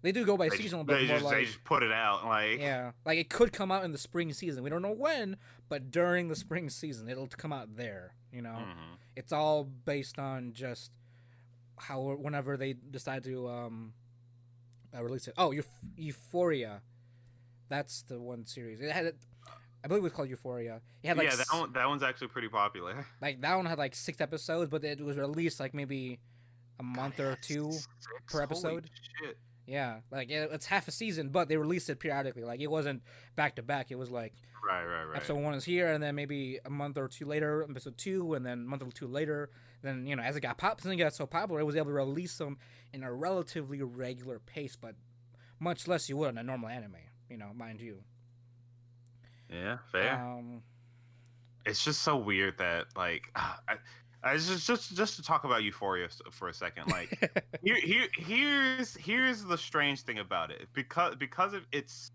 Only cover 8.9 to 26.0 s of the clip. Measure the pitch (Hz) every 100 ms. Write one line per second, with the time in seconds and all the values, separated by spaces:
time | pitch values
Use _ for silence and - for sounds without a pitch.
8.9 | 87 - - - 151 156 151 139 131 123
9.9 | 143 131 - 139 131 123 117 127 117 -
10.9 | - - - - - - - - - -
11.9 | 131 135 143 147 147 131 139 135 127 127
12.9 | 135 139 135 131 127 123 120 120 113 113
13.9 | 117 - - - - - - - - -
14.9 | 123 120 135 - - 175 143 - - -
15.9 | - 156 135 - 175 175 147 113 101 -
16.9 | - - - - - - - - 139 139
17.9 | - - 123 120 120 110 - 117 110 147
18.9 | 165 165 160 - - - - - - 143
19.9 | 202 175 - 139 127 131 123 117 113 -
20.9 | - 156 165 156 123 127 165 147 127 131
21.9 | 143 135 123 127 127 113 110 104 95 87
22.9 | 123 135 - 143 131 147 185 170 156 139
23.9 | - - - 147 156 - 165 165 151 147
24.9 | 143 147 143 139 151 170 - 135 147 139
25.9 | 139